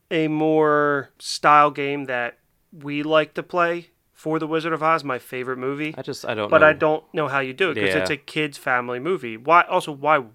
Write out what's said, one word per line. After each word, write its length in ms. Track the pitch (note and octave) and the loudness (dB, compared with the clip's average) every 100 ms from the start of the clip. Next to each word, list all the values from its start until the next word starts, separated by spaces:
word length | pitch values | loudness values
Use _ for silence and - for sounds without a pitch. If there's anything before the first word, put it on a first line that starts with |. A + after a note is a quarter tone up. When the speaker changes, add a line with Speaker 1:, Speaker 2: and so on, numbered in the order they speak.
| - | -6
Speaker 1:
a 160 | E3+ D#3 | -2 0
more 840 | D3+ D#3 D#3 D3+ D3 D3 C#3+ B2 _ | 0 2 2 2 2 2 -2 -6 _
style 520 | - - D#3 D3 D3 | -12 0 6 6 6
game 320 | C#3+ C#3 C#3+ C3 | 2 -6 -6 -4
that 320 | B2 A#2+ - _ _ _ | -6 -6 -10 _ _ _
we 280 | E3+ C#3+ D3 | -14 -8 -6
like 320 | D3 D#3 D3+ - | 2 2 2 -4
to 80 | |
play 480 | D#3+ F3+ E3+ E3+ E3+ _ _ | -4 0 0 -2 -8 _ _
for 260 | _ D#3+ D#3+ | _ -4 -4
The 80 | D#3 | -2
Wizard 260 | D#3+ E3 | -4 -2
of 100 | D#3 | -2
Oz, 200 | D#3 D#3+ C#3+ | 0 0 -2
my 120 | B2 | -8
favorite 400 | - B2+ B2+ B2+ | -8 -8 -6 -6
movie. 380 | C3 C#3+ D3+ D3 | -6 -6 -8 -8
Speaker 2:
I 40 | |
just, 240 | C#3 B2+ B2 | -10 -8 -6
I 80 | |
don't 160 | A2 G2+ | -4 2
Speaker 1:
But 100 | D#3 | 6
Speaker 2:
know. 80 | D3+ | 6
Speaker 1:
I 60 | |
don't 400 | D3 D#3 D#3 - | 4 0 0 -4
know 140 | D#3+ C#3+ | -4 -2
how 100 | C#3 | -2
you 140 | C3 | -4
do 180 | C3 F#3 | -2 -2
it 40 | A2+ | 0
'cause 200 | G2 F#2 | 0 0
it's 140 | F#2 | -2
Speaker 2:
Yeah. 60 | C#3 | -4
Speaker 1:
a 20 | |
kids' 400 | - D#3 D3+ - | -6 -4 -4 -4
family 420 | C#3 B2 B2 B2 | -2 -2 -2 -6
movie. 380 | D#3 F3+ A#2+ A2 | -4 -4 -6 -6
Why? 240 | C#3 E3+ | 2 4
Also, 280 | - F3+ D#3+ | 4 0 -4
why 240 | C#3 D3+ D3+ A2+ | -4 0 0 0